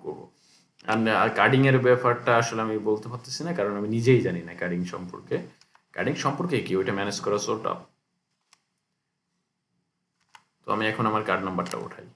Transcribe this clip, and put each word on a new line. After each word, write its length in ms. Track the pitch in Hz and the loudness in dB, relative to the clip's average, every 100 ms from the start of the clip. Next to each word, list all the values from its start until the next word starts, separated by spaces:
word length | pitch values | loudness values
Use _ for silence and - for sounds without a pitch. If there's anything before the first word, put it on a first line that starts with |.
করবো?" 280 | 78 - - _ _ _ _ _ - | -12 -12 -16 _ _ _ _ _ -4
আর, 200 | 113 110 | 0 2
আর 220 | 101 107 | 4 2
কার্ডিং 380 | - 107 131 135 | 4 4 6 6
এর 120 | 127 | 6
ব্যাপারটা 580 | 123 123 123 120 127 117 | 6 4 4 0 2 2
আসলে 240 | 117 113 | 2 -2
আমি 160 | 110 107 | -2 -2
বলতে 320 | 107 107 120 | 0 -2 -4
পারতেছি 340 | 120 135 - | -14 -12 -10
না, 100 | 165 | -6
কারণ 240 | 175 101 101 | -4 -2 -2
আমি 100 | 104 | -2
নিজেই 340 | 113 120 123 | 2 6 6
জানি 200 | 92 87 | 4 -4
না 120 | 85 | -8
কার্ডিং 320 | - 87 87 90 | -6 -4 -4 -4
সম্পর্কে। 520 | 92 90 - - 165 180 - _ _ _ | -8 -10 -14 -6 -6 -6 -18 _ _ _
কার্ডিং 220 | - 117 - | -6 -4 -2
সম্পর্কে 460 | 139 139 175 117 | -4 -2 -2 -2
কি, 140 | 90 95 | 0 0
ওইটা 180 | 95 | 0
ম্যানেজ 260 | 98 101 101 | -2 -4 -4
করা 160 | 101 101 | -2 -2
so 120 | 110 | -2
tough। 280 | 107 - - - _ _ _ _ _ _ _ _ _ _ _ _ _ _ _ _ _ _ _ _ _ _ _ _ - _ _ - | -4 -4 -6 -10 _ _ _ _ _ _ _ _ _ _ _ _ _ _ _ _ _ _ _ _ _ _ _ _ -20 _ _ -6
তো 60 | |
আমি 140 | 104 110 | -2 -2
এখন 200 | 110 113 | 0 0
আমার 180 | 107 | 0
কার্ড 200 | 101 92 | 0 0
নাম্বারটা 340 | 95 90 90 - | 0 -4 -4 -8
উঠাই। 280 | - - - | -10 -16 -20